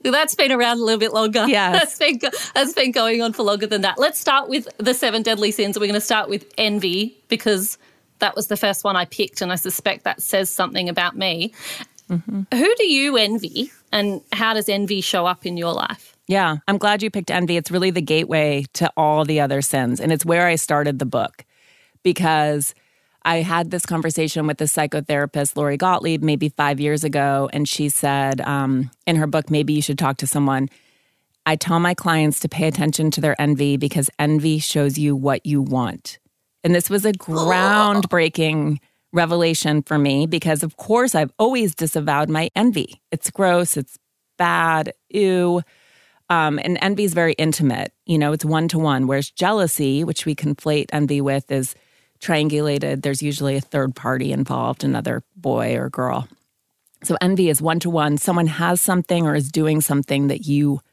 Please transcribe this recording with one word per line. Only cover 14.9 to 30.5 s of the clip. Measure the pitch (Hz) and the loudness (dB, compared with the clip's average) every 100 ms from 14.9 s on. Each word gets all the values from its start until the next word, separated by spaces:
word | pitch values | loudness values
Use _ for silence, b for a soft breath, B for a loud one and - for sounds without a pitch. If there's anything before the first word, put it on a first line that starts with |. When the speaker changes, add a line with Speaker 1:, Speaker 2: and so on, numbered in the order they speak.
| 202 | -2
Speaker 1:
show | - 190 175 | -2 0 0
up | 180 185 | -2 -6
in | 175 | -4
your | 170 | -4
life? | - - - - _ - | -2 -4 -6 -14 _ -2
Speaker 2:
Yeah, | 196 175 151 - | 2 2 0 -2
I'm | 202 | 0
glad | 208 208 | 2 0
you | 214 | -2
picked | 202 170 | -4 -2
envy. | 185 180 170 | -2 0 -2
It's | - | -2
really | 175 185 | 0 0
the | 180 | 0
gateway | 147 160 160 156 151 143 139 | 0 0 0 0 2 0 -4
to | - 170 - | -2 -2 2
all | 151 151 | 2 2
the | 151 151 | 2 0
other | 139 139 | 0 0
sins, | 139 139 123 147 | 0 0 0 0
and | 156 | 0
it's | 156 | 0
where | 165 170 175 | 2 2 2
I | |
started | 165 - 147 147 139 | 0 0 0 0 -2
the | 131 | -2
book | 120 - - - b b b b b | -2 -4 -8 -20 b b b b b
because | 185 170 170 156 151 147 139 - _ _ _ _ | 0 2 2 2 2 0 -4 -8 _ _ _ _
I | - 165 | -2 0
had | 170 170 165 | 0 0 -2
this | 180 | -4
conversation | - 165 160 160 160 165 151 | -2 -2 -2 -2 -2 0 -2
with | 147 | -2
the | |
psychotherapist, | 151 - 147 147 147 147 143 151 143 | -2 0 -2 -2 -2 -2 0 -2 -2
Lori | - 147 147 | -2 -2 0
Gottlieb, | 185 180 170 160 | 0 0 0 0
maybe | 156 147 147 | 0 0 -2
five | - 143 139 | 0 -2 0
years | 147 151 | -2 -2
ago, | 156 143 139 139 139 | -2 0 0 0 -2
and | 143 147 | -2 -4
she | - 147 | -2 -2
said, | - 143 139 135 131 | 0 0 0 0 -2
um, | - 139 135 131 131 - - | -2 -2 0 0 -2 -4 0
in | 165 | 0
her | 156 | 2
book, | 156 151 | 0 0
Maybe | 151 139 | 0 2
You | 151 | 0
Should | 147 139 | -2 0
Talk | 139 135 | -2 -2
to | 135 | -2
Someone, | 147 139 | 0 2